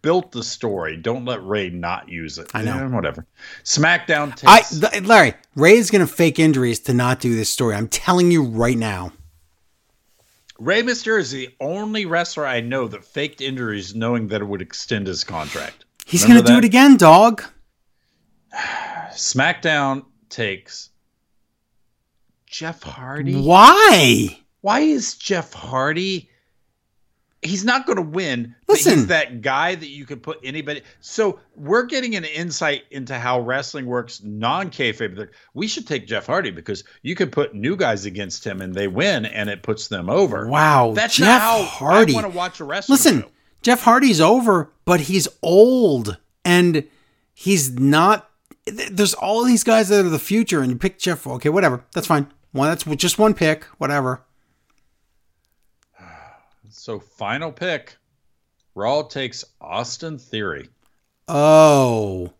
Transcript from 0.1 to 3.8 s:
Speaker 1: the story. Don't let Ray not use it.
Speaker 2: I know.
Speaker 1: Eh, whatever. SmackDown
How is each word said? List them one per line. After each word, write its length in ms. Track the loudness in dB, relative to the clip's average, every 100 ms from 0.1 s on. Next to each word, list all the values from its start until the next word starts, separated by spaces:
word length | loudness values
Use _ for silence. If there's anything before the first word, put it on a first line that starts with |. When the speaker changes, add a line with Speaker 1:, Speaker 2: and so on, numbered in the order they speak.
| -2 -2
Speaker 1:
the 100 | -12
story. 540 | -12 -8 -8 -6 -8 -8
Don't 260 | -6 -6 -8
let 200 | -10 -6
Ray 240 | -6 -6
not 400 | -8 -8 -8 -10
use 300 | -14 -14 -14
it. 100 | -12 -8
Speaker 2:
I 80 |
know. 160 | -6 -6
Speaker 1:
Eh, 80 | -6
whatever. 400 | -4 -6 -8 -18 _ -20 -18
SmackDown 720 | -6 0